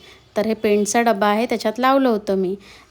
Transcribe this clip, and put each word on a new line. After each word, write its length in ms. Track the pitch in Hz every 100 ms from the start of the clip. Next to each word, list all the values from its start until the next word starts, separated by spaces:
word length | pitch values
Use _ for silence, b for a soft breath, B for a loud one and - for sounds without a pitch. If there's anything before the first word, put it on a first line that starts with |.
| B B B -
तर 100 | 220
हे 80 |
पेंटचा 480 | 220 220 208 202 233
डब्बा 240 | 233 208 208
आहे, 200 | 208 240
त्याच्यात 260 | 226 214 220
लावलं 300 | 254 269 262
होतं 260 | 214 208
मी, 220 | 196 185 202 B B B